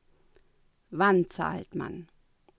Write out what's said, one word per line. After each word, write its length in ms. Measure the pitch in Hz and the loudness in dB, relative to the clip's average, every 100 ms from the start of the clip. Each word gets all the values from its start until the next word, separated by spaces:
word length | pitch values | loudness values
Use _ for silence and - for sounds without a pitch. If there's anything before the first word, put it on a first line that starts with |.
| _ _ _ _ _ _ _ _ _ | _ _ _ _ _ _ _ _ _
Wann 380 | 151 196 190 170 | 0 4 4 2
zahlt 440 | - 165 180 - | -2 -6 -6 -8
man? 340 | 180 - 175 165 _ _ _ _ | -10 -8 -10 -16 _ _ _ _